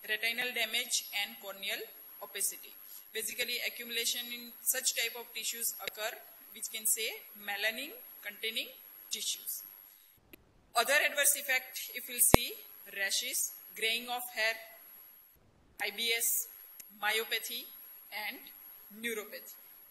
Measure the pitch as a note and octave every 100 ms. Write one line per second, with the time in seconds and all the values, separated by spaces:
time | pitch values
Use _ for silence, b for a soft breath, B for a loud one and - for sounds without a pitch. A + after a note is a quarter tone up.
0 | - G#3+ A3+ A#3 B3 A#3 A3 A#3 B3 -
1 | - G3+ G#3 A#3+ - F#3+ G3 A#3 A4 -
2 | - - - G3+ G3 F3 - - B B
3 | B G#3+ G#3+ A3 A#3 A#3+ A3 A3 A#3+ A#3
4 | A#3 A#3+ A#3+ A#3+ A#3+ - - C4 A#3+ -
5 | A#3 A#3+ A3+ A3+ A3 A#3 A3+ - G3 -
6 | A3 - - - - A3 - A3+ G#3+ A3+
7 | A3+ G#4+ - G#3 G#3 G3+ G#3+ A3+ C#4+ A#4+
8 | - - G#3 G3+ A3 A#3 D4 - - -
9 | - A3 - - - - - - B B
10 | B B _ - - - - A#3 A#3+ D4
11 | D4+ C#4+ C#4+ C#4 C4 B3+ - - - B3
12 | B3 A#3+ - B3+ B3+ A4+ - - - G3
13 | G3 G3+ B3 - - - - - A3+ A3+
14 | A#3+ B3 B3 A#3+ A3 A3+ - - - -
15 | - - _ _ - - - - G3+ G3+
16 | A#3 A#3 A#3 - - - - - - G#3
17 | G#3 A3 A3+ A3+ A#3 A#3+ - - - -
18 | - G#3 G#3+ A#3+ - - - - - G#3
19 | A#3 G#3+ G3+ F3 - - - - -